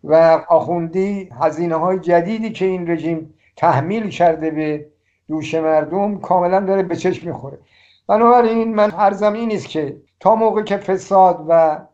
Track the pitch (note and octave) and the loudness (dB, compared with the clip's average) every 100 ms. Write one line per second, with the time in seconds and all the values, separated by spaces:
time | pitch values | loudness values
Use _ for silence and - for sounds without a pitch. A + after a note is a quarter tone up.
0 | D3+ D#3+ E3 D#3+ - E3 - F3 E3 F3+ | 2 4 6 4 4 0 2 -4 -4 -2
1 | F#3+ G3+ F#3 - E3 D#3 E3+ D#3+ F3 F#3 | -2 -4 -10 -4 -4 -2 -4 -2 -2 -2
2 | E3 E3+ E3+ A3 A3+ - F#3+ F#3 E3+ E3 | 2 2 2 -6 -6 -4 -2 -2 -4 -4
3 | D#3 E3 D#3+ _ _ _ E3 C#3 D#3+ A3 | -4 -6 -8 _ _ _ 0 0 -2 -4
4 | G#3 C3+ E3+ D#3+ D#3+ D3+ D3+ D3+ D3 _ | -6 0 0 2 -4 -4 -4 -6 -10 _
5 | _ _ _ D3+ - D#3+ D#3+ D#3 D3+ F#3 | _ _ _ -8 -4 -2 2 0 0 -4
6 | G3+ G3 - F3+ F3 F#3+ F#3+ G3 F3+ E3+ | -4 -4 -2 0 2 0 0 -2 -2 -2
7 | F#3 E3+ E3+ A#2+ C3+ C#3 _ _ _ _ | -4 -4 -8 -12 -14 -18 _ _ _ _
8 | - G#3 A#3 B3 A#3 A3+ A3+ G#3+ G#3 E3 | -2 2 6 4 4 0 -2 0 0 2
9 | G3+ G3 G#3 G#3 A#3 G3+ - D#3 C#3+ - | 0 2 -2 -2 -4 -4 -6 -6 -6 -10
10 | _ _ F3+ A3 A3+ G#3+ G#3+ G3+ F#3+ F#3 | _ _ 2 4 2 0 -2 -6 -2 -4
11 | - G3 F#3 F3 D#3 E3 D#3+ D3+ - | 0 4 4 4 2 4 4 0 -10